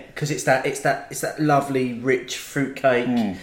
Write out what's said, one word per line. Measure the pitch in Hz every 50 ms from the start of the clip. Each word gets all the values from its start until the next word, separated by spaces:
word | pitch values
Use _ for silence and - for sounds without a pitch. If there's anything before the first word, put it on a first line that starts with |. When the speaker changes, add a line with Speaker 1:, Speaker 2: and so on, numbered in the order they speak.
| - - -
Speaker 1:
'cause | - 156 147
it's | 151 123 -
that, | 147 131 131 -
it's | 147 135 -
that, | - 147 135 - - -
it's | 139 -
that | - - - -
lovely, | 156 151 147 139 139 139 135 131 127 123 120 113
rich | 117 135 131 127 - - - -
fruitcake. | - - - 143 139 127 - - - 135 127 123 123
Speaker 2:
Mm. | 123 123 120 110 101 90 92